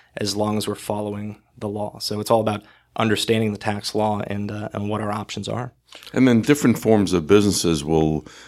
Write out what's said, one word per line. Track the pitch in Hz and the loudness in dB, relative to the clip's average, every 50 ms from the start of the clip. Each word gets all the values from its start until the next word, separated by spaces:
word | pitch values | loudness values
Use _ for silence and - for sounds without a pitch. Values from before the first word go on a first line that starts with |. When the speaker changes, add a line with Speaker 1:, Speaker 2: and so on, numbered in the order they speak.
| _ _ _ | _ _ _
Speaker 1:
as | - 107 98 98 | -6 -6 -4 -2
long | 104 107 107 107 | -2 -2 0 0
as | 107 101 | -2 -2
we're | 104 101 | -4 -6
following | - - - 104 104 104 104 101 101 104 107 104 - _ _ _ | -6 -6 -6 -4 -4 -6 -6 -8 -8 -10 -12 -12 -16 _ _ _
the | - 107 104 | -10 -8 -8
law. | 101 110 - - - 110 | -6 -6 -6 -8 -8 -10
So | - - 107 104 | -8 -6 -6 -4
it's | 104 - | 0 2
all | 117 113 | 2 2
about | 107 110 104 101 - - _ _ _ _ - | 2 0 -4 -4 -8 -16 _ _ _ _ -4
understanding | - 113 110 104 - - - 113 113 113 107 | -2 0 0 0 0 0 0 0 0 0 -2
the | 104 101 | -4 -4
tax | - 110 104 101 - - - | -4 -6 -6 -4 -6 -6 -2
law | 107 107 107 107 101 - | -2 0 0 -2 -4 -4
and, | - 101 101 104 104 | -6 -6 -6 -6 -8
uh, | 104 104 107 - | -8 -10 -10 -8
and | - 104 101 101 | -8 -6 -6 -4
what | 107 107 | -4 -4
our | 107 104 | -4 -6
options | 104 107 104 - - 107 101 104 | -6 -6 -8 -10 -10 -10 -8 -6
are. | 104 113 123 123 - _ _ _ - - - - | -6 -6 -8 -10 -14 _ _ _ -20 -20 -20 -6
Speaker 2:
And | - 123 131 | 0 4 4
then | 127 120 110 | 6 6 6
different | 107 139 147 - - 123 110 - | 6 4 4 4 4 2 2 2
forms | - 110 110 104 98 85 | 4 4 4 4 4 2
of | 92 87 78 | 0 0 4
businesses | 76 101 104 101 101 90 - - 85 80 71 71 | 6 6 6 6 4 2 2 2 0 0 0 0
will, | 76 80 80 80 78 78 71 - - - - - | 2 2 2 4 2 0 -2 -6 -10 -16 -20 -20